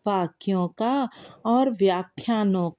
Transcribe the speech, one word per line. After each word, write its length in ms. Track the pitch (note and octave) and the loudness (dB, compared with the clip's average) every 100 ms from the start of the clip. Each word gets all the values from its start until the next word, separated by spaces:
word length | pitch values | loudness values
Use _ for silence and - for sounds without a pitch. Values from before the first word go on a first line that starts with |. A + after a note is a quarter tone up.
| G#3+ | -2
वाक्यों 600 | G3 E3+ - - F#3+ F3 - | -2 -2 -6 -2 0 -2 -2
का 320 | A3+ C#4 B3+ - - - A3 | -2 0 -2 -8 -20 -8 0
और 240 | A#3+ C4+ | 2 2
व्याख्यानों 960 | G#3 G3 F3+ F#3 - - A3+ G3+ F#3+ F3 | 2 2 2 -4 -8 -4 0 0 0 -2